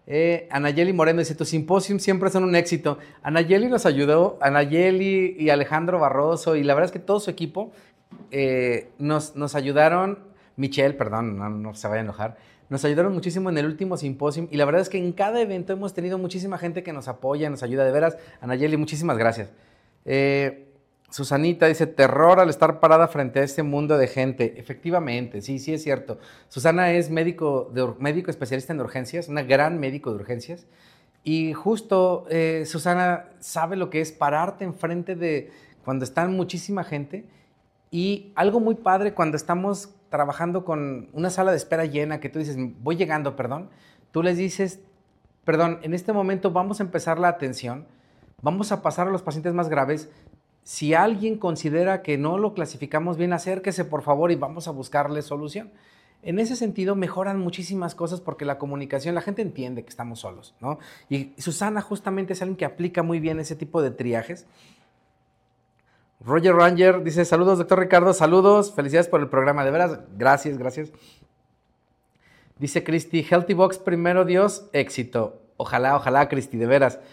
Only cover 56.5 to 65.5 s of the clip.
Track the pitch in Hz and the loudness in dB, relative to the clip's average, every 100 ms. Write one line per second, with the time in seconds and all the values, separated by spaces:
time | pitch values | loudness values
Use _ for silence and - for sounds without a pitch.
56.5 | 247 226 196 185 196 180 185 196 196 175 | -2 -4 -2 -2 0 -2 -2 -4 -2 -4
57.5 | 175 170 190 170 - 170 180 175 - 143 | -6 -8 -6 -6 -6 -6 -6 -10 -8 -6
58.5 | 139 139 139 139 139 151 170 202 202 196 | -6 -6 -8 -6 -6 -4 -4 -4 -6 -6
59.5 | 135 127 123 - - 120 117 101 92 - | -8 -10 -10 -12 -12 -12 -12 -14 -16 -20
60.5 | _ 127 151 - - - 139 139 - - | _ -10 -10 -12 -20 -8 -8 -8 -10 -8
61.5 | 156 208 214 - 202 196 190 185 185 185 | -4 -4 -4 -6 -8 -6 -6 -4 -6 -6
62.5 | 180 151 - 175 175 165 170 156 160 156 | -4 -6 -4 -4 -2 -2 -2 -2 -4 -6
63.5 | 156 151 170 135 - 123 117 - 175 - | -10 -6 -2 -2 -2 -4 -4 -4 -12 -18
64.5 | _ _ _ _ _ _ _ _ _ _ | _ _ _ _ _ _ _ _ _ _